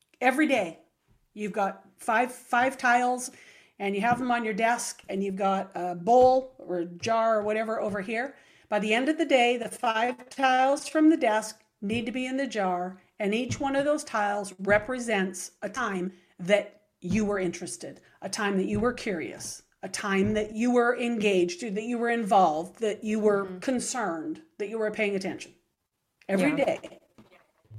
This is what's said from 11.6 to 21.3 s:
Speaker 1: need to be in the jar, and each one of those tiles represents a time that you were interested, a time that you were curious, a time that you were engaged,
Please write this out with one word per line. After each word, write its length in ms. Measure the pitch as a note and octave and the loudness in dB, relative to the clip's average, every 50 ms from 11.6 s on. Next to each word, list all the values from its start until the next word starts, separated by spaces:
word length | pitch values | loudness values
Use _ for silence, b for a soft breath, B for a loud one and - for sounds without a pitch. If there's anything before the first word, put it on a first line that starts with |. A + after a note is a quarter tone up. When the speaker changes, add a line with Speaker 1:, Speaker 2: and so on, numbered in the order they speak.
| _ _ _ _ | _ _ _ _
Speaker 1:
need 240 | G#3 G3+ A3+ A#3+ A3 | -6 -4 -4 -4 -4
to 60 | A#3+ | -4
be 140 | A3 B3+ B3+ | -4 -4 -4
in 100 | C4 C4 | -4 -4
the 100 | C4+ C#4 A#3 | -4 -4 -4
jar, 520 | G#3+ G#3+ F#3+ F#3 F3+ F3 F3+ F#3 F#3+ b b b _ - | -2 -2 -2 0 -2 -2 -4 -6 -8 b b b _ -4
and 120 | G#3 G3 | -2 0
each 280 | G#3+ A#3 B3+ B3 - - | 0 0 -2 -4 -4 -4
one 160 | C#4+ C4+ C4+ | -2 0 0
of 80 | C#4 C#4 | 0 2
those 180 | D4 D4+ D4 | 2 0 -2
tiles 500 | D4 - - G#3+ G#3 G3+ G3+ G#3 G3 G3 - - | -2 -4 -4 -2 0 0 -2 -2 -6 -8 -10 -4
represents 960 | F#3+ F#3+ G3+ G#3 G#3 - B3+ B3 A#3 A#3 G#3+ G3 F#3+ F#3+ F#3 - - - - _ | 2 4 4 4 2 0 -6 -6 -4 -2 0 0 0 -2 -4 -8 -12 -14 -12 _
a 60 | - G3 | -10 -8
time 420 | G3 C4 A#3+ G#3 F#3+ F3+ F3+ F#3 b b b b b - | -6 -4 -4 -4 -4 -4 -4 -6 b b b b b -8
that 400 | F3+ F3+ G#3 G3+ - - - _ _ _ _ _ | 0 2 2 2 2 -2 -10 _ _ _ _ _
you 240 | - F3 F#3 A3 G#3+ | -4 -2 0 0 0
were 140 | G3+ G3+ F#3+ | 0 0 -2
interested, 640 | F#3 E3+ - - F3+ E3 - - - C#3 F3+ - b b b b | -2 -2 -4 -6 -10 -12 -12 -12 -12 -14 -14 -16 b b b b
a 60 | - F#3+ | -10 -8
time 280 | - A3+ G#3+ G3 G3 | -6 -4 -2 0 0
that 100 | F#3+ F#3+ | 0 0
you 140 | G#3 G#3 G#3 | 0 0 0
were 120 | A3+ B3 | 0 0
curious, 720 | B3 - - A3 F#3 D#3+ C3+ F#2+ - - - - - - - _ _ _ - | -2 -2 -4 -4 -4 -4 -6 -8 -10 -12 -12 -12 -14 -14 -18 _ _ _ -12
a 40 | F#3+ | -10
time 460 | - - G#3+ G3+ F#3+ F#3+ G3 G#3+ G#3+ | -8 -6 -2 0 2 2 2 2 2
that 200 | G#3+ G#3+ G#3+ A3 | 0 -2 -2 -2
you 160 | A3 A#3+ B3 | 0 2 4
were 260 | B3 A#3+ A#3 A#3+ A#3+ B3 | 4 4 4 4 2 0
engaged, 640 | A#3+ A#3 A#3 G#3+ G#3 G#3 | 0 -2 0 0 2 2